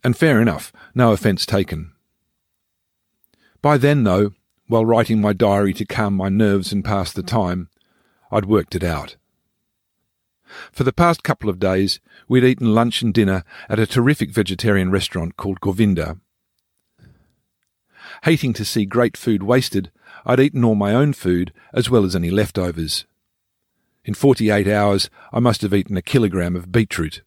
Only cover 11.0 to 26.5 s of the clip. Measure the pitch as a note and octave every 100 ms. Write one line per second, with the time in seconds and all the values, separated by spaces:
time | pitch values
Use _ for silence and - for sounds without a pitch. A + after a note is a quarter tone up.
11 | F3 E3 - - G#2+ F#2 F#2+ F#2+ G2 -
12 | _ _ _ B2+ B2+ C3 A#2 A2 A#2+ -
13 | A#2+ G2 G2+ F#2+ - - - G#2+ A2 B2+
14 | A#2+ D3+ - A2 F#2 F#2 A#2 G2 F#2 F#2+
15 | - F2+ E2 - G2 F#2 G2 F#2+ G#2+ F2
16 | D#2 F2 _ _ _ _ _ _ _ _
17 | - _ _ _ _ _ _ _ _ _
18 | - - - D#3+ C3 A2 G#2 A#2 G2 A2+
19 | A#2+ - - G#2 G2 B2+ B2+ G2 F#2 _
20 | _ - - B2+ C#3+ D3 A#2 G#2+ G2+ A#2
21 | D3 - F2+ F2+ F2+ _ _ - A#2+ A#2+
22 | F#2+ F2+ E2+ F#2+ G#2 - F2+ E2 D#2+ -
23 | - _ _ _ _ _ _ _ _ _
24 | - G2+ C#3 B2+ G#2+ G#2 G2 G#2 G#2 G2+
25 | - _ - - A#2+ G#2+ G#2 G2+ F2+ G2
26 | - C3 G#2+ F2+ F2